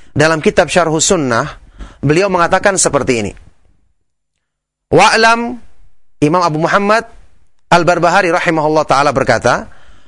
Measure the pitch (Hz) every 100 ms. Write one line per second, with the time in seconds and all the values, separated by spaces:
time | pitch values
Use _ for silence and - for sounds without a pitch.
0 | - 123 156 160 170 170 165 185 156 156
1 | - 185 131 117 147 - - - - -
2 | 139 156 202 180 165 185 208 190 151 139
3 | 127 117 101 - - _ _ _ _ _
4 | _ _ _ _ _ _ _ _ - 151
5 | 202 214 226 233 233 247 - - - -
6 | - - 147 175 170 151 160 196 202 220
7 | 226 - - - - _ - 175 165 170
8 | 170 185 185 170 175 160 151 156 147 139
9 | 147 135 120 113 120 165 226 - - -